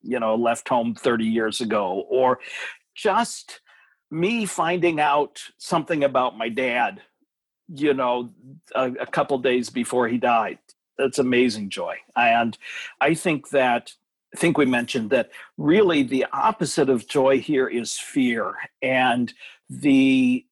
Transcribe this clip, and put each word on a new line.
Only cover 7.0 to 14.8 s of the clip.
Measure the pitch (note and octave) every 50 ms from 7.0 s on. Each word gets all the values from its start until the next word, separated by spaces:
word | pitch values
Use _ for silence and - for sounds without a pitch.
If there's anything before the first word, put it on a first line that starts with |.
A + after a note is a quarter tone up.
| - _ _ _ _ _ _ _ _ _ _ _ _
you | - E3+ C3+ D3 D3 C3+
know, | C3+ C3 B2 B2 B2 B2 A#2+ - _ B2+ C3 C#3 - _ _ -
a, | A#2 C3 B2+ B2+
a | C3+ B2+
couple | - - D#3+ C#3+ - C#3+
days | B2+ B2 C3+ B2 B2+ A#2+ -
before | - C3 A#2 - B2+ B2 B2
he | A#2 A#2+
died. | A#2+ A#2+ B2 A#2+ A2+ A2 F#2+ - - _ _ _ _ _ _ _
That's | - C3+ C3 - D3
amazing | C3 B2+ B2 A#2+ B2+ B2 G#2+ A2 G2+ F#2+
joy. | - F#2+ F2 E2 - - - _ _
And | B2 A#2+ A#2 A#2 A#2 A#2 A#2 G#2+ _ - - - - - - - _
I | C3+ D3+ E3
think | D#3+ - F#3 D#3 C3+ - -
that, | - C#3 B2+ B2 A#2+ A#2+ - - - _ _ _ _ _ _ _ -
I |
think | - - E3+ D3
we | D3+ D3
mentioned | C3 B2+ A#2+